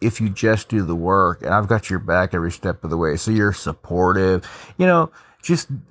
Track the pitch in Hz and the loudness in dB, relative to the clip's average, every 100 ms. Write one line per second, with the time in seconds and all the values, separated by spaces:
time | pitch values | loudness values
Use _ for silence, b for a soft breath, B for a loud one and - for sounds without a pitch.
0 | 110 - 110 98 110 110 - 110 85 85 | -4 -2 -4 0 0 0 0 -2 -2 -2
1 | 87 98 90 85 - 101 101 110 - 92 | 2 4 2 0 0 0 2 0 0 -4
2 | - 90 92 87 85 - 95 85 82 82 | 0 0 2 -2 -4 -4 -6 -6 -4 -2
3 | 80 76 110 110 104 - - - - 87 | -2 -2 0 2 2 0 -6 -10 -4 2
4 | 92 95 92 92 B B B - 185 170 | 2 4 2 0 B B B 0 2 4
5 | 156 b b b - 170 - 135 - | 0 b b b -2 -2 -2 -10 -10